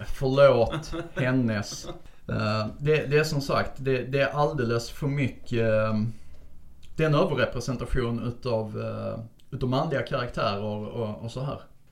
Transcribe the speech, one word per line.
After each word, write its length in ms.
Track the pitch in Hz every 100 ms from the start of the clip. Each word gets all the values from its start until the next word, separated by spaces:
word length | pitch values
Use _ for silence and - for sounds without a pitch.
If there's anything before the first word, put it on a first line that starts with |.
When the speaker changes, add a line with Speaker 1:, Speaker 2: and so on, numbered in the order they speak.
| 104
Speaker 1:
förlåt, 880 | - 135 135 139 120 110 151 - 165
Speaker 2:
<laughs> 100 | 170 180
Speaker 1:
hennes. 720 | 127 131 117 104 - - - - - - -
Eh, 380 | 113 107 107 107 -
det, 260 | 143 151 131
det 120 | 151
är 60 |
som 180 | 156 143
sagt, 300 | - 120 98 -
det, 260 | 131 127
det 160 | 131 139
är 100 | 131
alldeles 560 | 147 147 139 117 117 -
för 180 | - 139
mycket, 520 | 143 123 - - 117 113
eh, 240 | 107 110 107 110 - - - - - - - - -
det 80 |
är 40 | 156
en 80 | 151
överrepresentation 1080 | 185 131 113 127 135 120 120 131 120 117 120
utav, 520 | - 127 110 104 110
eh, 380 | 110 107 104 107 113 - -
utav 180 | 120 127
manliga 320 | 131 160 131
karaktärer 600 | 117 131 123 165 113 101
och, 600 | 107 107 104 120 107 104
och 80 | 113
så 80 | 127
här. 180 | 139 - - - -